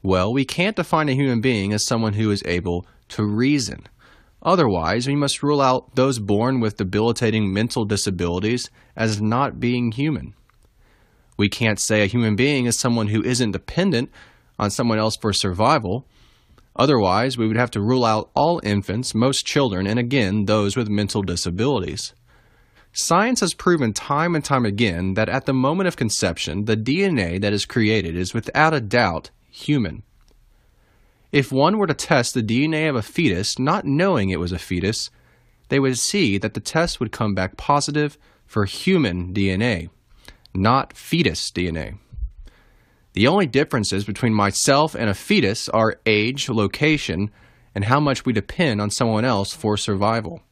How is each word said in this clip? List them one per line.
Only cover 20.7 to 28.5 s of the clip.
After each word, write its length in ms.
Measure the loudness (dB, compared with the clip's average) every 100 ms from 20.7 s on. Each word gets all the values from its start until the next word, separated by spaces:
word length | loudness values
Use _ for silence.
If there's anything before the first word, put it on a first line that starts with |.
| -2
with 120 | -2
mental 340 | -2 0 -2
disabilities. 920 | -2 -4 -4 -2 0 -2 -4 -8 -10 _ _ _ _ _ _ _ _
Science 480 | -6 0 2 2 0
has 140 | -2
proven 380 | 0 0 2 0
time 420 | -2 -2 0 0
and 100 | -2
time 200 | 0 0
again 500 | 2 0 0 0 -2
that 140 | 0 0
at 180 | -2 -2
the 60 |
moment 360 | 0 0 0 -2
of 80 | -2
conception, 680 | -4 0 -2 -2 -6 -4 -2
the 100 | -2
D 260 | 0 0
N 160 | 2 0
A 200 | 0 -2
that 140 | 0
is 120 | -2
created 520 | -2 0 2 2 0 -4
is 180 | -4
without 380 | -4 -4